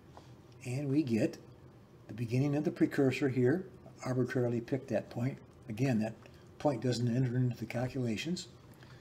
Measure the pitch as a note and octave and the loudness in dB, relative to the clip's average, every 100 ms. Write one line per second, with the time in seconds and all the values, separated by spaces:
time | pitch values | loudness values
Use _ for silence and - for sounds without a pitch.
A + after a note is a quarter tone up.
0 | - - - - - - B2+ B2+ D3 C#3 | -20 -20 -20 -20 -20 -14 -8 -4 0 2
1 | C#3 A2 C3 - - - - - - - | 4 4 2 0 -16 -20 -20 -20 -20 -20
2 | - G#2+ A2+ B2+ C#3+ C#3+ F3+ F3+ D#3 - | -12 -6 -2 2 2 2 0 2 2 4
3 | C3+ B2+ C#3 A#2+ B2 F3 - - - - | 2 4 2 4 4 4 -2 -14 -20 -10
4 | - B2+ B2 C3 B2 A#2+ A2+ C3 - A2 | -4 0 0 0 0 0 -2 -4 -2 -2
5 | - - B2+ C#3 - - - A2 C3+ A2 | -2 -4 -4 -4 -12 -18 -10 -2 0 2
6 | A2 - - - - - D3+ A#2+ B2+ A#2 | 0 -6 -16 -20 -20 -4 -2 0 0 0
7 | A#2+ A#2+ C3 B2 B2 A#2+ A2+ A#2+ B2+ C3+ | 0 2 0 2 0 -2 -6 -4 -4 -2
8 | B2 G#2 D#3 F3+ - - - - - - | -2 -2 -4 -6 -8 -16 -20 -20 -20 -20